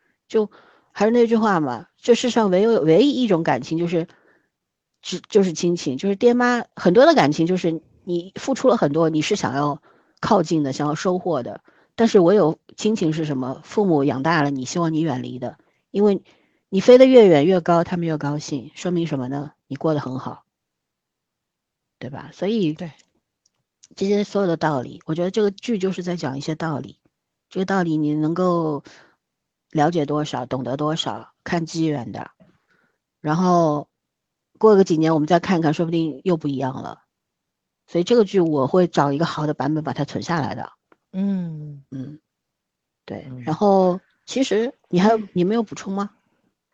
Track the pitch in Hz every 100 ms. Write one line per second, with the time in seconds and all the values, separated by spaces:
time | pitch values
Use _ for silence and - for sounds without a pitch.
0 | _ _ _ 220 208 - _ _ _ -
1 | 214 240 233 226 220 175 143 117 - _
2 | - 233 247 233 208 180 226 220 156 170
3 | 285 254 233 165 165 127 143 165 170 170
4 | 175 _ _ _ _ _ _ _ _ _
5 | - 180 - 208 185 156 175 175 - 127
6 | 196 196 240 247 247 240 - - 180 190
7 | 311 269 147 151 165 180 175 160 _ _
8 | - 175 185 - - 262 262 240 151 160
9 | 160 156 - 202 113 135 147 - _ _
10 | _ - - 208 156 165 139 135 147 156
11 | 190 180 180 143 104 - _ _ _ -
12 | 226 202 170 208 147 - _ - 214 220
13 | 160 156 151 131 127 131 - - 196 151
14 | 139 127 156 165 143 135 127 175 165 156
15 | 160 127 123 123 123 - _ _ _ 196
16 | 208 196 _ _ _ _ - 190 247 254
17 | 262 254 202 147 160 185 170 170 170 175
18 | 165 151 147 147 - 139 135 - 180 175
19 | 165 139 127 143 147 _ - 135 160 147
20 | 127 127 - - _ _ _ _ _ _
21 | _ _ _ _ _ _ _ _ _ -
22 | 139 143 165 - 185 226 160 156 170 -
23 | _ _ _ _ _ _ _ _ _ -
24 | 196 208 202 202 190 160 156 139 117 -
25 | - 160 180 220 202 196 - 214 190 185
26 | 175 170 143 135 151 156 165 139 - -
27 | _ _ _ _ _ 185 185 196 170 156
28 | 151 151 151 170 185 170 156 143 - -
29 | _ _ _ _ _ _ _ 156 151 165
30 | 143 151 147 123 120 131 120 139 151 160
31 | 131 110 - _ - 175 160 165 160 143
32 | 110 - - _ _ _ _ _ _ _
33 | _ _ 151 160 185 175 160 147 - _
34 | _ _ _ _ _ - 220 202 190 160
35 | 160 160 151 170 180 175 175 160 165 170
36 | 160 135 190 160 147 131 135 135 - -
37 | _ _ _ _ _ _ _ _ _ 170
38 | 180 240 196 196 165 147 131 185 170 -
39 | 143 143 160 - 151 151 135 156 156 120
40 | 139 101 - 165 110 123 - _ _ _
41 | _ 190 202 190 170 151 151 143 135 135
42 | 131 151 _ _ _ _ _ _ _ _
43 | - 98 135 127 123 156 208 196 185 185
44 | _ _ - 247 269 202 233 - - 175
45 | 208 220 208 180 175 233 214 - 196 196
46 | 202 _ _ _ _ _ _